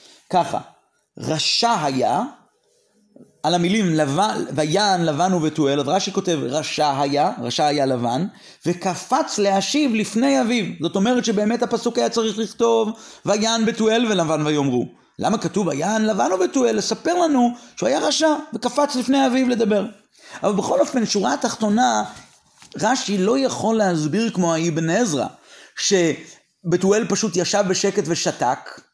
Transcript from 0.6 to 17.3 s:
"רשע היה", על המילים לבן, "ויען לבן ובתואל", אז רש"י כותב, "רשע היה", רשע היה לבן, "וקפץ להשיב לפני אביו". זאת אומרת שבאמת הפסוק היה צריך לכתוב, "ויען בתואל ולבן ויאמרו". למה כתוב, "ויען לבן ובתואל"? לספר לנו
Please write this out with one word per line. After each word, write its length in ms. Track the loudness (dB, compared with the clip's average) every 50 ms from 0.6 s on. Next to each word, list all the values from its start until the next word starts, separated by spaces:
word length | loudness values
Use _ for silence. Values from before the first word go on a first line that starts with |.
| -8 -10 -20 _ _ _ _ _ _ _ _ -10
"רשע 680 | -4 -4 -2 -2 0 0 0 0 2 2 0 0 0
היה", 400 | -2 0 0 0 2 2 0 -2 -4 -8 -16 _ _ _ _ _ _ _ _ _ _ _ _ _ _ _ -20 -20 _ _ _ -2
על 100 | 0 0
המילים 420 | 2 2 2 2 2 2 2 2
לבן, 500 | 2 2 2 2 0 0 0 0 -4 -6 -4 -2
"ויען 460 | -2 -2 0 0 0 2 2 2 2
לבן 320 | 2 0 0 2 2 2 2
ובתואל", 460 | 2 0 0 0 0 0 2 2 0
אז 80 | 0 0
רש"י 240 | 0 0 0 -2
כותב, 280 | -4 -4 -2 0 -2 -2
"רשע 580 | -2 -2 -4 -4 -4 -4 -2 0 0 0 0 0
היה", 300 | 0 0 0 0 0 0 -2 -4
רשע 240 | -6 -6 -2 0 0
היה 200 | 0 2 0 0
לבן, 400 | 0 0 -2 -2 -2 -2 -2 -4 -4 -6 -12 -20 -20 -20 _ -4
"וקפץ 720 | -4 -4 -2 -4 -4 -6 -6 -4 -2 0 0 0 -2 -2 0
להשיב 560 | 0 2 2 2 0 0 0 0 0 2 0
לפני 460 | 0 -2 -2 0 0 2 2 2 2
אביו". 240 | 2 0 0 0 -2 -4 -6 -6
זאת 140 | -6 -4 0
אומרת 300 | 0 2 2 2 2 0
שבאמת 380 | 0 0 0 0 0 0 0 -2
הפסוק 340 | -2 -2 -2 -2 -2 0 0
היה 120 | -2 0
צריך 280 | 0 0 -2 -2 -2 -4
לכתוב, 520 | -6 -6 -2 0 2 2 4 2 2 0 -4 -8 -14 -20 -20 -10 _
"ויען 400 | -2 0 0 2 0 2 2 2
בתואל 400 | 0 2 2 2 2 4 2 2 2
ולבן 360 | 2 0 2 0 0 0 0
ויאמרו". 400 | 0 2 2 2 2 0 0 -2 -4 -8 _ _ _ _ -4
למה 180 | -2 0 0 0
כתוב, 300 | -2 -2 -2 0 -2 0
"ויען 380 | -2 -2 -2 -2 0 0 0
לבן 260 | 0 0 0 0 0
ובתואל"? 440 | 2 0 0 0 2 2 2 2 2
לספר 380 | 0 -2 -4 -6 -4 -2 -2 0
לנו 400 | 2 2 2